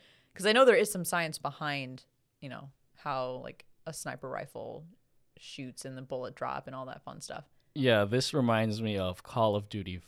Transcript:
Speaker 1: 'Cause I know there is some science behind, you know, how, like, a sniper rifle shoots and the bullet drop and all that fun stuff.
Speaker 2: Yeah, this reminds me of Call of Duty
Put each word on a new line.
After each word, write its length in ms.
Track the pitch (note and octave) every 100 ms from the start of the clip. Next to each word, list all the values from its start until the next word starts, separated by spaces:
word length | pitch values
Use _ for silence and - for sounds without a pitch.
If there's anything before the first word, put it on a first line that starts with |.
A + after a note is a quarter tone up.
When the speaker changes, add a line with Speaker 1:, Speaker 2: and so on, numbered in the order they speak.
| _ _ _ -
Speaker 1:
'Cause 100 | G3
I 40 |
know 120 | A#3 B3+
there 100 | F#3+
is 160 | G#3
some 140 | F#3 E3
science 320 | F3 D#3+ -
behind, 640 | C#3+ - D3+ C#3 C3 B2+ - _ _ _
you 100 | C3+
know, 200 | A#2+ C#3 _ _ _
how, 460 | D3 C3 B2+ B2+
like, 220 | B2+ - - _ D#3+
a 80 |
sniper 360 | - C#3+ C3 C3
rifle 560 | A2 - A2+ A2+ - E3 A3+ _ _ _ _
shoots 460 | - - B2+ - C3+
and 120 | C3
the 40 |
bullet 340 | C3 B2+ B2 -
drop 320 | C3 C3+ C3
and 80 | C3
all 100 | B2+
that 180 | -
fun 160 | - -
stuff. 220 | - - - _ _ D3+
Speaker 2:
Yeah, 300 | B2+ A2 G2+
this 280 | B2+ -
reminds 480 | D3+ A#2+ A2 A2 G#2+
me 160 | A2 G2+
of 240 | F#2 F#2
Call 320 | - B2 A2 G#2
of 120 | G2+
Duty 300 | G#2 F2+ F2+